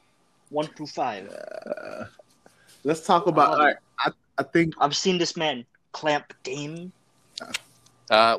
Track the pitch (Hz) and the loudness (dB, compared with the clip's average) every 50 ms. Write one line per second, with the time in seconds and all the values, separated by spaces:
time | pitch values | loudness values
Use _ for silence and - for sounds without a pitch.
0 | _ _ _ _ _ _ _ _ _ - 139 147 151 151 - - 151 143 - 175 | _ _ _ _ _ _ _ _ _ -8 -6 -4 -4 -6 -8 -12 -14 -10 -6 -4
1 | 143 127 107 95 95 - 50 50 50 50 - - - - - - - - - - | -4 -4 -4 -8 -10 -14 -16 -16 -16 -14 -14 -12 -10 -10 -10 -10 -10 -12 -12 -12
2 | - - _ - - _ _ _ _ - _ _ _ - - _ - 139 160 160 | -14 -14 _ -20 -20 _ _ _ _ -20 _ _ _ -20 -14 _ -4 -2 -2 0
3 | - - 190 170 - 180 160 156 143 - 151 147 151 139 135 - _ _ _ - | 2 4 4 4 4 4 4 6 4 6 6 4 4 4 2 0 _ _ _ -4
4 | 127 156 - _ _ _ _ - 135 - - 170 170 160 151 - 139 143 147 - | -2 -2 -4 _ _ _ _ -6 -4 0 2 2 2 2 0 0 0 0 0 0
5 | - 196 185 175 170 - - 175 160 151 139 123 120 _ _ _ _ _ - - | 0 0 0 0 0 -2 -2 -4 -2 -4 -4 -4 -8 _ _ _ _ _ -12 -6
6 | - 156 147 143 - - - _ - - 131 147 147 147 160 170 175 185 - _ | -2 -2 -2 -2 -4 -8 -18 _ -10 -10 -8 -8 -8 -10 -10 -12 -14 -16 -18 _
7 | _ _ _ _ _ _ - - - - 240 - - _ _ _ _ _ _ _ | _ _ _ _ _ _ -18 -16 -14 -10 -10 -12 -12 _ _ _ _ _ _ _
8 | _ - 117 110 113 117 113 | _ 2 4 6 6 6 4